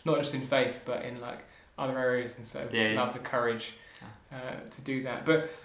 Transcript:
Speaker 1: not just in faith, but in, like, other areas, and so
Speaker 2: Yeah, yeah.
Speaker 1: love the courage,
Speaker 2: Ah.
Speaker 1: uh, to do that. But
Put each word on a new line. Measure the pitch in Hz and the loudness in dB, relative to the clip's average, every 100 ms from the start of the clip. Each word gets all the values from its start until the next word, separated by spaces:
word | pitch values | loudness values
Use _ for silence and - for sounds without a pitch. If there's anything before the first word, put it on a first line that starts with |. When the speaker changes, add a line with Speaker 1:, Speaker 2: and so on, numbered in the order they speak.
| 165 | 2
Speaker 1:
not | 143 | 2
just | - 135 | 2 -2
in | 127 | 2
faith, | 135 123 - - | 4 4 0 -4
but | 123 | -4
in, | 127 123 | -4 -8
like, | 120 - - - - - | -10 -10 -14 -20 -14 -4
other | 135 131 | -2 2
areas, | 127 123 117 - | 2 2 0 -8
and | 113 | -10
so | 139 123 | -8 -2
Speaker 2:
Yeah, | 117 110 | 4 4
yeah. | 117 | 4
Speaker 1:
love | 123 | 2
the | 127 | -2
courage, | - 127 117 113 - - - - 117 110 - | -2 2 2 0 -4 -12 -18 -18 -16 -18 -14
Speaker 2:
Ah. | 135 | -10
Speaker 1:
uh, | 127 156 - | -8 -10 -12
to | - | -10
do | 139 131 | -4 -2
that. | 123 120 156 | -2 -2 4
But | 156 - - | 4 4 -8